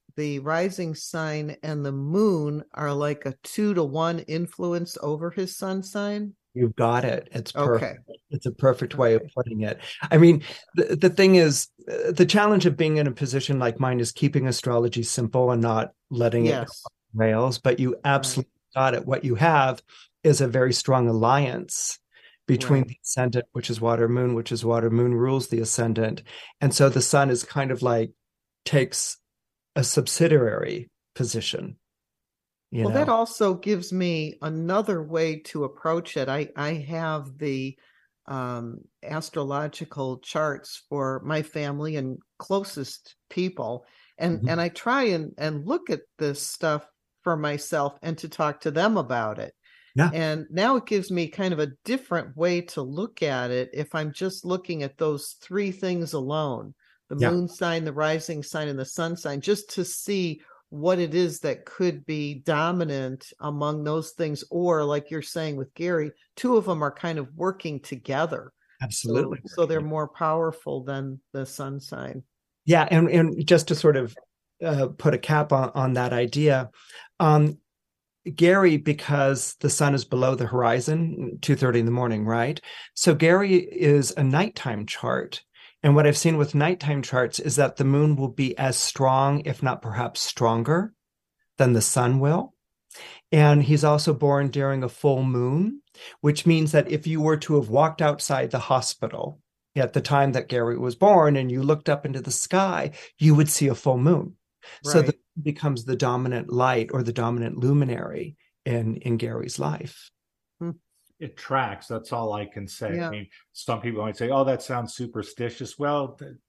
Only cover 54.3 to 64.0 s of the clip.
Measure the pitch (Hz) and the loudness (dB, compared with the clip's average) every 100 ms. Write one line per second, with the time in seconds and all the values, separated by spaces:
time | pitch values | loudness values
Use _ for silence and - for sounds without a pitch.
54.3 | 190 175 185 185 160 139 - 156 143 - | -6 -6 -6 -6 -8 -8 -4 -4 -4 -8
55.3 | - - 190 202 190 185 180 165 151 131 | -16 -8 -4 -4 -4 -4 -4 -4 -6 -4
56.3 | 156 147 117 104 - _ _ - 143 165 | -4 -4 -6 -10 -20 _ _ -8 0 2
57.3 | 175 175 - 175 165 156 143 156 160 160 | 2 -2 -4 -2 -2 -4 -2 -2 -2 -4
58.3 | 151 139 156 151 135 131 - 165 170 151 | -10 -8 -6 -6 -6 -8 -6 -6 -6 -6
59.3 | 143 196 208 - - 175 - - 196 170 | -4 -2 -4 -4 -8 -8 -8 -4 -2 -4
60.3 | 151 _ _ _ 147 170 180 165 170 175 | -6 _ _ _ -4 0 0 0 0 0
61.3 | 147 147 123 - - 180 147 143 151 147 | -2 -6 -6 -8 -4 -2 -2 -6 -6 -6
62.3 | 139 165 147 165 180 160 139 131 131 - | -6 -2 0 0 -2 -2 -4 -6 -10 -16
63.3 | - 147 147 147 151 151 160 | -12 -8 -4 -4 -4 -4 -4